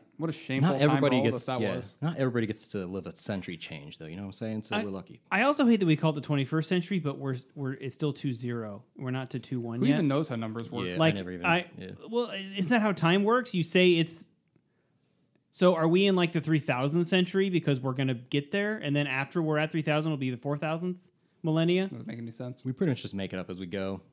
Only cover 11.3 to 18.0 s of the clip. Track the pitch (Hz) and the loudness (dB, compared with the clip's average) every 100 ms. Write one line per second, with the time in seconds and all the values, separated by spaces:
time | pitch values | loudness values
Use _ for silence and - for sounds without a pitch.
11.3 | 90 170 170 - - 92 - 175 233 233 | -4 0 0 0 -12 -14 -14 -4 -4 -2
12.3 | 196 190 202 185 240 208 185 165 190 208 | -6 -8 -4 2 4 2 2 4 4 4
13.3 | 247 247 185 - 185 180 165 165 - - | 2 2 -2 2 6 6 6 2 -2 -12
14.3 | _ _ _ _ _ _ _ _ _ _ | _ _ _ _ _ _ _ _ _ _
15.3 | _ _ - 180 165 165 180 196 185 170 | _ _ 4 4 6 4 6 6 4 2
16.3 | 170 151 156 - 123 139 165 170 185 180 | 0 2 0 2 0 2 2 2 2 2
17.3 | 190 196 175 - 135 135 127 | 2 2 2 2 0 0 -2